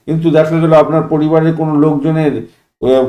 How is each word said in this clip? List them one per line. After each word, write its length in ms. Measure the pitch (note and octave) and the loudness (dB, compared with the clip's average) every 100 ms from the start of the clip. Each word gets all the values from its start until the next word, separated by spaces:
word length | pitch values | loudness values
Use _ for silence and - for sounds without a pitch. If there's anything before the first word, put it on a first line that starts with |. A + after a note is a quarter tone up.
| - | -6
কিন্তু 240 | D#3+ E3 | -4 0
দেখা 300 | D#3 D#3 E3 | 2 2 0
গেল 120 | E3 | 2
আপনার 300 | D#3+ D3 D#3+ | 2 2 -2
পরিবারের 520 | D#3 D#3 D3+ D#3+ D#3+ | -2 -2 0 0 0
কোনো 220 | D#3+ D#3 D3+ | -2 -2 0
লোকজনের, 720 | D3+ D3 D3+ D#3+ D3+ A#2 - _ _ _ | 0 0 -2 -2 -2 -4 -8 _ _ _
আহ, 240 | B2 C3 | 0 0